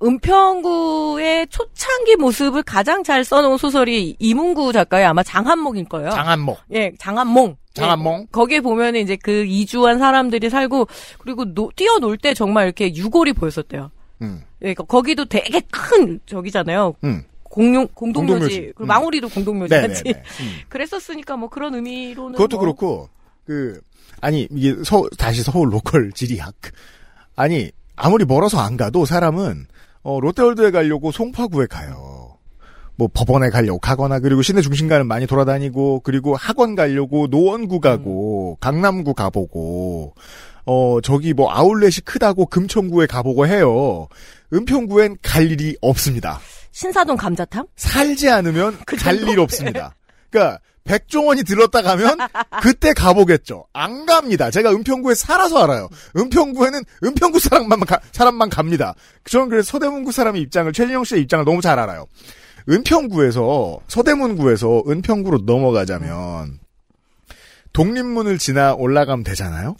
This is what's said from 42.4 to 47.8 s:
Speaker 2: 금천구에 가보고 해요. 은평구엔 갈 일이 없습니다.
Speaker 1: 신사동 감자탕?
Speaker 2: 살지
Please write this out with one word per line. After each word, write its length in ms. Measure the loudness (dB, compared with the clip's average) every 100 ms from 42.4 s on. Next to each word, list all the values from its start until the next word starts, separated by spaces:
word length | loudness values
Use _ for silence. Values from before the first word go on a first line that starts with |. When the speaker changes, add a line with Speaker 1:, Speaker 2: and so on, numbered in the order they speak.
| 0
Speaker 2:
금천구에 600 | 0 -2 -2 0 2 2
가보고 400 | 0 -2 2 2
해요. 600 | 4 2 2 0 -2 -8 -18 -20 -20 -4
은평구엔 640 | -2 0 0 2 4 4 2
갈 280 | -2 2 2
일이 260 | 0 -4 -2
없습니다. 580 | 0 0 -2 -4 -6 -10 -14 -20 -20
Speaker 1:
신사동 440 | -10 -4 0 0 0
감자탕? 500 | -2 -4 -6 -8 -12
Speaker 2:
살지 540 | -8